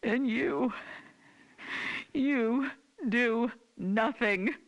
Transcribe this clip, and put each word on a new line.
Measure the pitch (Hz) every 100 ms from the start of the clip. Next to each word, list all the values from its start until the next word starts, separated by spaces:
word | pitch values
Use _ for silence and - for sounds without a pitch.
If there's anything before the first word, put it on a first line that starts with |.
And | 233 240 269
you, | 226 - - 254 - - - - - - - - - - - - - -
you | - 269 277 226 247 269 - _ - 277
do | 233 240 226 233 - _ -
nothing. | 180 208 226 - 226 196 202 294